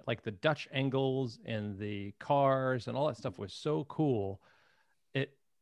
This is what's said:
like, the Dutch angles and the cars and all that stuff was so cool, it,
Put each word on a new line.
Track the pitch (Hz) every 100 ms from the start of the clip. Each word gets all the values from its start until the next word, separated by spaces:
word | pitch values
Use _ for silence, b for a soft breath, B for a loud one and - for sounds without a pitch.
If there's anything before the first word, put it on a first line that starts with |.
| -
like, | 117
the | -
Dutch | 98 156 147 -
angles | 135 135 135 135 131 127 127
and | 175 110 104 98
the | 104 101 101 -
cars | - 143 139 135 131 127 120
and | 120
all | 151
that | 117
stuff | 127 -
was | 101
so | - 151 156
cool, | 143 - 151 113 98 98 _ _ _ _ _ _ _
it, | 135 135 _ _ _